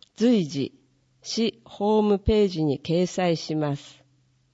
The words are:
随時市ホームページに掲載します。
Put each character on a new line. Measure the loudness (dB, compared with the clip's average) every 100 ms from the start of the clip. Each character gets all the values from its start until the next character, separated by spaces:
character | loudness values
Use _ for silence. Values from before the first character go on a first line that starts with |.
| _ 0
随 | 2 2 0
時 | -4 -8 -10 _ _ _ _
市 | -8 -4 -4 -6
ホ | -14 -4 0 2
ー |
ム | 2 2
ペ | 2 2 2
ー |
ジ | 0
に | -2 -2
掲 | -2 0 0
載 | -2 -2 -2
し | -4
ま | -4 -2 -4
す。 | -10 -20 _ _ _ _ _